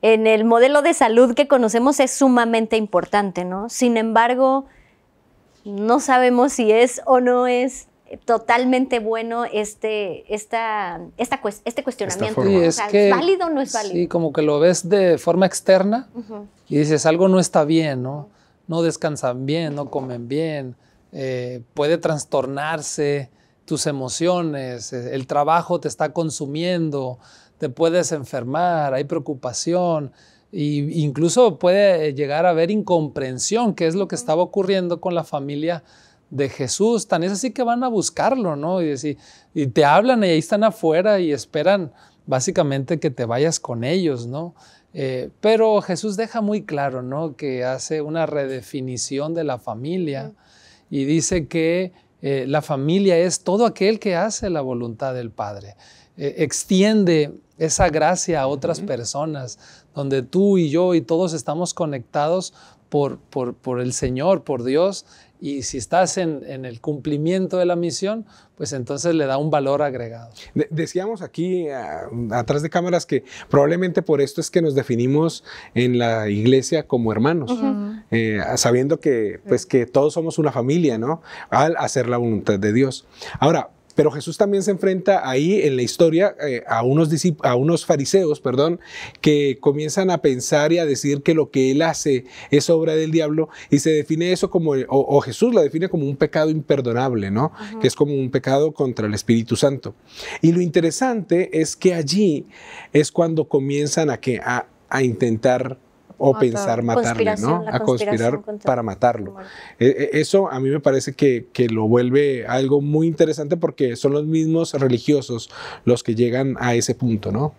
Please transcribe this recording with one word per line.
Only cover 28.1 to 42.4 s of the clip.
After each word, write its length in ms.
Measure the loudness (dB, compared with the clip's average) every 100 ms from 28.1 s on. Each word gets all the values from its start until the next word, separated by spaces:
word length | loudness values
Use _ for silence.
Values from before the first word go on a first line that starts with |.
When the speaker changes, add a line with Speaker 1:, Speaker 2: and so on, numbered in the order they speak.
Speaker 3:
enfermar, 800 | -6 -6 -8 -6 -2 0 0 -2
hay 120 | -2
preocupación, 1080 | -4 -6 -6 -8 -8 -8 -2 0 0 -2 -6 _ _ _ _
y 500 | -6 -4 -2 -4 -2
incluso 560 | -2 0 0 4 2 4
puede 540 | 2 4 4 4 0
llegar 320 | -2 -2 2 2
a 40 |
haber 200 | 2 2
incomprensión, 1040 | 0 0 0 0 -4 -6 -6 -2 0 0
que 120 | 0 0
es 80 |
lo 120 | 0 -4
que 80 | -6
estaba 260 | -2 0
ocurriendo 580 | 0 0 0 0 -2 -4
con 140 | -2
la 100 | -4
familia 580 | -4 -8 -6 -6 -4 -6 _ _ _ _ _
de 180 | -6 -6
Jesús. 600 | -4 -6 0 0 0 -2
Tan 140 | -2
es 80 | -2
así 180 | -4 -6
que 100 | -4
van 200 | -2 -2
a 60 | -2
buscarlo, 680 | -2 -4 -2 -2 0 -2
¿no? 260 | -4 -4 -2
Y 40 | -2
decir, 320 | -4 -6 -8 -14 -20 _
y 120 | -4 -2
te 160 | 4
hablan 380 | 6 6 6 2
y 60 | 4
ahí 100 | 2
están 240 | 2 2
afuera 560 | 2 2 2 2 4 2
y 140 | 2
esperan 600 | -2 -4 0 2 2 -2 _ _ _ -4
básicamente 760 | -2